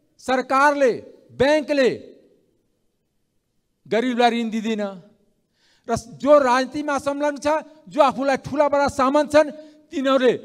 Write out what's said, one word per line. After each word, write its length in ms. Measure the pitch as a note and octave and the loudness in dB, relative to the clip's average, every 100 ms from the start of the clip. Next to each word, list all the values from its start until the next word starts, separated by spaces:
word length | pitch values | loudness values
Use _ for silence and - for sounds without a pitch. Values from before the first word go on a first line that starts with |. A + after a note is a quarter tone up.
| _ _ | _ _
सरकारले 960 | - C4 B3+ C4+ D4 C#4+ C4 C#3 - - _ A#2+ | -4 -4 0 2 2 4 0 0 -10 -20 _ -2
ब्याङ्कले 520 | C4+ D#4 B3 C#4+ A#3+ B2 - - _ _ _ _ _ _ _ _ _ _ _ _ _ _ _ _ C3+ | 2 2 0 2 2 0 -12 -20 _ _ _ _ _ _ _ _ _ _ _ _ _ _ _ _ -6
गरिबलाई 440 | G#3+ B3+ A#3 A#3+ | -4 -2 0 0
ऋण 180 | A#3 A3+ | 0 -4
दिँदैन 340 | A3 G#3+ G#3+ G3+ F#3 - _ _ _ _ _ _ _ - | -6 -6 -6 -6 -10 -20 _ _ _ _ _ _ _ -8
र 80 | A3+ A#3+ C#3 | -8 -8 -6
जो 140 | C4+ D4 | 4 4
राजनीतिमा 560 | B3+ B3+ B3+ D4 D4 C#4 | 4 0 -2 -6 -6 -4
संलग्न 400 | C#4+ C#4+ D4 C#4+ | -4 -4 -4 -4
छ, 100 | D4 D#4 D4+ - F#3 | -4 -4 -6 -20 -10
जो 140 | A#3+ | 2
आफूलाई 340 | C#4 A#3 C#4 C4 | 2 2 -2 -4
ठुला 240 | - C#4 C#4+ | -4 -2 0
बडा 200 | C#4+ C#4+ | 0 -2
सामान 360 | - C4 D4 D4 | 0 0 0 2
छन्, 200 | D4 D4+ - - _ _ | 2 2 -4 -20 _ _
तिनीहरूले 460 | D#4+ C4+ C4+ B3+ F3+ | -6 0 2 2 0